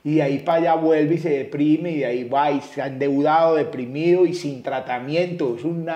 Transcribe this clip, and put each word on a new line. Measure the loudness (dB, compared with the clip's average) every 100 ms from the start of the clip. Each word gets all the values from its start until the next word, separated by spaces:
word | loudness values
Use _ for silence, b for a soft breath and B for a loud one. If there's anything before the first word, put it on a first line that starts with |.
| 0
y | 2
de |
ahí | 2 -2
para | 0 2
allá | 2 2
vuelve | 4 4 4 0
y |
se | 0
deprime, | -2 -2 0 2 2 0
y | -4
de | -2
ahí | -4
va | -2 0 2
y | 0
se | -4 -8
ha | -6
endeudado, | -2 0 2 2 4 4 2
deprimido | 0 -4 -8 -2 2 4 4
y |
sin | 2 -6 -8
tratamiento. | -6 -6 -4 -6 -2 -2 -2 -2 -4 -2
Es | -4
un | -6 -6